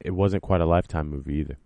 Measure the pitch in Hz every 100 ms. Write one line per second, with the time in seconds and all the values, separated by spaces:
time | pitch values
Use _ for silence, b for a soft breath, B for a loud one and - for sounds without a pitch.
0 | 85 92 98 95 - 90 82 87 - 80
1 | 76 71 69 73 69 67